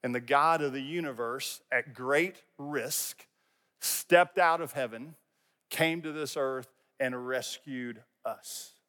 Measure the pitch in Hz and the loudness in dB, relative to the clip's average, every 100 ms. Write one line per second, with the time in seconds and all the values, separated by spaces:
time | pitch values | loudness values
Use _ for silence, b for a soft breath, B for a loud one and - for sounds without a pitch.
0 | 127 123 123 139 156 165 147 135 135 170 | -2 -4 2 4 6 4 2 -2 -4 -4
1 | 156 120 117 131 - - _ 127 135 123 | -4 -4 -4 -4 -6 -10 _ -2 -2 -8
2 | 127 147 180 175 _ - 143 147 123 - | 2 2 2 -4 _ -14 -6 -4 -2 -4
3 | - - - _ _ _ _ _ - - | -6 -10 -20 _ _ _ _ _ -4 -4
4 | - 175 175 - 170 165 160 143 123 113 | 6 6 6 4 4 2 -2 -6 -6 -8
5 | 147 160 _ _ _ _ _ - 160 165 | -14 -18 _ _ _ _ _ 0 2 2
6 | 156 151 147 156 135 131 127 _ _ _ | -4 -6 -4 -2 -2 -2 -8 _ _ _
7 | 131 123 123 131 - - - 131 123 110 | -4 -2 -4 -4 -4 -10 -10 -8 -8 -10
8 | _ _ - 110 - - - _ | _ _ -8 -8 -12 -14 -14 _